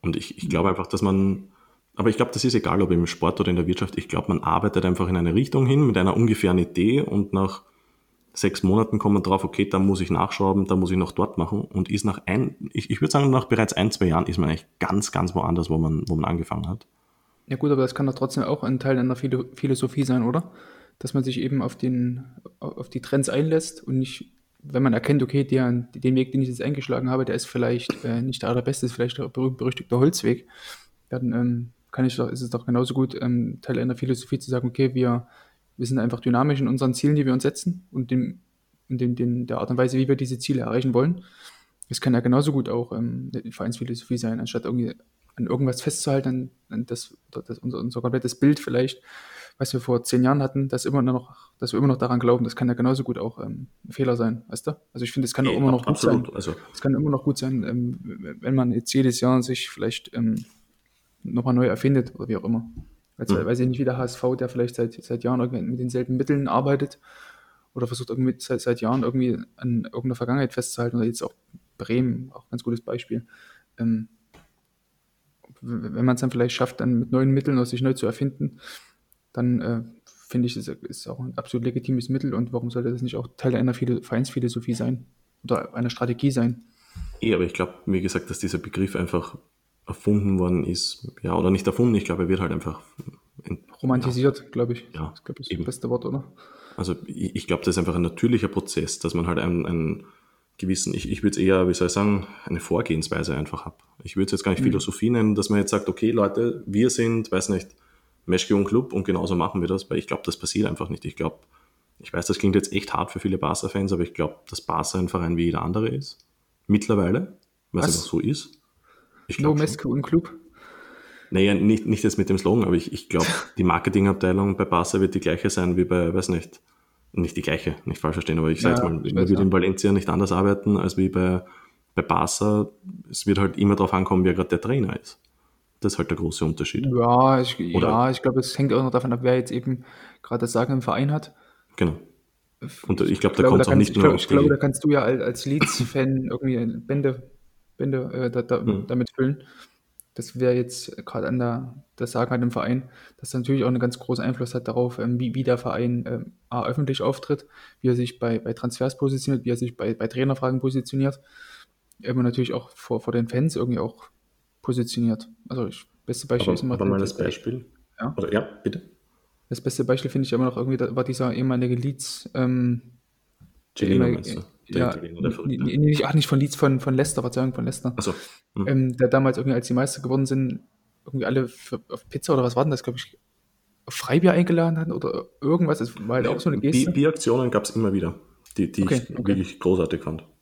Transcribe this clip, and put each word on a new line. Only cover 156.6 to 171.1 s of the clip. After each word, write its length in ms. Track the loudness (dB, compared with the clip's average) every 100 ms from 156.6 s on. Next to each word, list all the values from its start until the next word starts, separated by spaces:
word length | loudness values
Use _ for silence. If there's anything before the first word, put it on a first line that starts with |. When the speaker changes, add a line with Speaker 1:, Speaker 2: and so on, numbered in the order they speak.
| -2
Speaker 2:
öffentlich 380 | -2 -2 0
auftritt, 420 | 0 -2 -4 -6 -6 -20 -20 _
wie 80 | 0
er 60 | 2
sich 220 | 0 -2
bei, 220 | -2 -2
bei 140 | -4
Transfers 440 | -6 -6 -2 -4 0
positioniert, 480 | -2 0 -2 -2 0
wie 60 |
er 60 | -2
sich 200 | -4 -4
bei, 160 | -4
bei 140 | -4 -4
Trainerfragen 520 | -2 0 0 -2 0
positioniert, 600 | 0 -2 -4 -2 -2 -2 _ -20 -20 -20 -20 _ _ _
ähm, 160 | -4 0
und 60 |
natürlich 300 | 0 0 -2
auch 180 | -4 -8
vor, 280 | -20 -4 -4
vor 120 | -2
den 140 | -2 0
Fans 280 | 0 0 0
irgendwie 220 | -2 0
auch 320 | -2 -6 -20 _ _ _ _ _
positioniert. 640 | -4 -2 -2 0 0 0 -6 -20 -10
Also 180 | -6 -6
ich, 180 | -8 -20 _ -8
beste 180 | -8 -2
Beispiel 240 | 0 2
Speaker 1:
Aber, 40 | 0
Speaker 2:
ist 80 |
immer 100 | 0
Speaker 1:
aber 120 | 0 2
Speaker 2:
der, 60 |
Speaker 1:
mal 80 | 2
das 160 | 0 -2
Speaker 2:
der, 80 | -4
Speaker 1:
Beispiel. 400 | -2 -6 -8 -12 _ _ -10
Speaker 2:
ja? 140 | -8 -4
Speaker 1:
Oder, 160 | 0
ja, 80 | 0 -2 -6
bitte. 180 | -6 -6 -14 _ _ _ _ _ _
Speaker 2:
Das 120 | -6
beste 240 | -6 -4 0
Beispiel 240 | 0 0
finde 140 | -2 0
ich 80 |
immer 120 | 2 0
noch 120 | 0
irgendwie, 200 | -2 0
da 160 | 0 -2
war 80 |
dieser 280 | -2